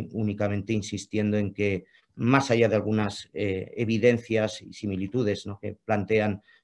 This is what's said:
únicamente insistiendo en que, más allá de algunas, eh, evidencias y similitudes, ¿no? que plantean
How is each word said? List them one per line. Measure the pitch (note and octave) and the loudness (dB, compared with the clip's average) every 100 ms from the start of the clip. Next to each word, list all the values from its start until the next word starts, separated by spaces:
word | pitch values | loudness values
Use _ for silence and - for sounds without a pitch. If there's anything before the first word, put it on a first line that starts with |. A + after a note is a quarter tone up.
| - | -4
únicamente | G#2 G#2 G#2 G#2 G2+ G2 | -4 -2 0 -2 -2 -2
insistiendo | A2 F#2+ G#2 - G#2+ G#2 G#2+ | -2 -2 -8 -4 -2 0 0
en | G2+ | 0
que, | G2+ G2+ F#2 - _ _ | 0 0 0 -6 _ _
más | - A#2+ C3+ C3 | -2 4 4 4
allá | A#2 A2+ | 4 4
de | G#2+ | 4
algunas, | F#2+ G#2+ G#2 - - | 2 0 0 -4 -10
eh, | - G2+ F#2+ - - | -6 -4 -4 -6 -4
evidencias | A2+ A2 A#2+ A#2+ - A2 G#2+ - | -2 4 4 4 2 0 0 -4
y | - | -16
similitudes, | - G#2 F#2+ G2 B2 G#2 G2+ G2+ | -10 -6 -4 -2 -2 -2 -2 -6
¿no? | G2+ | -10
que | G#2 G2 | -10 -8
plantean | - G#2+ F#2 A2 G#2+ G2+ - _ | -2 -2 2 2 2 -2 -8 _